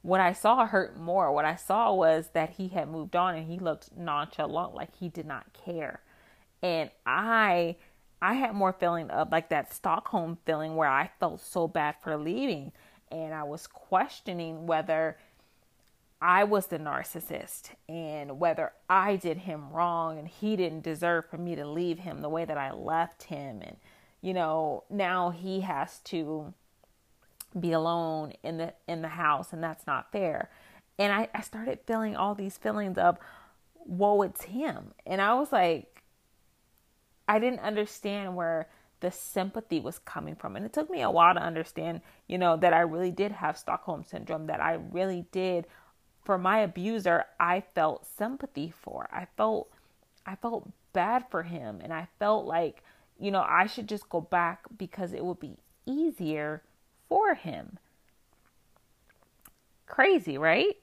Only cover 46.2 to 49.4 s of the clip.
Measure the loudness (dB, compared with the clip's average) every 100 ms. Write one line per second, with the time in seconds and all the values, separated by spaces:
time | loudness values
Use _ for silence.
46.2 | -2 2 4 4 2 -2 -2 0 4 4
47.2 | 2 0 2 2 0 0 0 0 -10 -6
48.2 | -6 -6 -10 -8 -8 -10 -12 -10 -6 -8
49.2 | -8 0